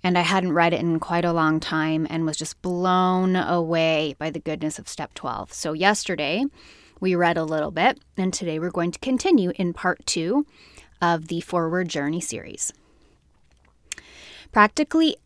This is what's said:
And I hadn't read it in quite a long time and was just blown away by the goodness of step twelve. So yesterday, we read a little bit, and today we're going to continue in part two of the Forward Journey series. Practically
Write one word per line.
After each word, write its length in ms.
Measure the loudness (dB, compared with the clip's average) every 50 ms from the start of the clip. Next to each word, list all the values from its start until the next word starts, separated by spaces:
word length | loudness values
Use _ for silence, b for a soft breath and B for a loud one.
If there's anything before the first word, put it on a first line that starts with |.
And 160 | -2 2 2 2
I 40 |
hadn't 320 | 2 2 2 2 2 2 2
read 200 | 4 4 4 2
it 60 | 2
in 200 | 0 0 0 0
quite 240 | -2 -2 0 0 0
a 80 | 2
long 280 | 2 2 2 2 2 0
time 480 | -2 -2 -2 0 0 0 0 0 -2 -2
and 160 | -2 -2 -2
was 100 | -2 -4
just 240 | -4 -6 -8 -8 -8 -6
blown 720 | -4 -2 0 2 2 4 4 4 4 2 2 2 2 2
away 800 | 2 0 0 0 0 0 0 0 2 2 2 2 0 0 -2 -4 -6
by 140 | -6 -6
the 80 | -6 -6
goodness 400 | -6 -6 -6 -4 -4 -6 -6 -8
of 100 | -10 -12
step 240 | -10 -10 -10 -10 -10
twelve. 400 | -10 -8 -6 -6 -6 -8 -10 -10
So 200 | -8 -6 -6 -4
yesterday, 680 | 0 2 2 2 2 -2 -4 -4 -4 -2 -2 -2 -2 -2 -4 B B B B B B B B B B
we 140 | -2 0 2
read 240 | 4 4 4 2 2
a 60 | 0
little 260 | -2 -2 -2 -2 -2
bit, 300 | -2 0 2 2 2 0 _ _ _ -4
and 160 | -2 -2 -2
today 240 | -4 -4 -4 -4 -4
we're 140 | -4 -4
going 180 | -2 -2 -2 -2
to 80 | -4 -4
continue 540 | -4 -2 -2 0 2 4 4 4 4 2 0 -2
in 160 | -2 -2 -2
part 300 | -2 -2 -2 -2 -2 -4 -4
two 400 | -4 -2 0 2 2 0 0 B B B B B B B B B B B 0
of 240 | 2 2 0 -2 -4
the 120 | -6 -6
Forward 460 | -4 -2 -2 0 0 0 0 -2 -2 -2
Journey 320 | -2 -4 -2 -2 -4 -4
series. 540 | -4 -6 -8 -10 -10 -12 -10 -8 -8 -8 -8 _ _ _ _ _ _ _ _ _ _ _ _ _ _ _ _ _ _ _ _ _ _ B B B B B B B B B B B B B
Practically 640 | 4 4 4 4 4 0 -2 0 2 2 2 2 2 0 _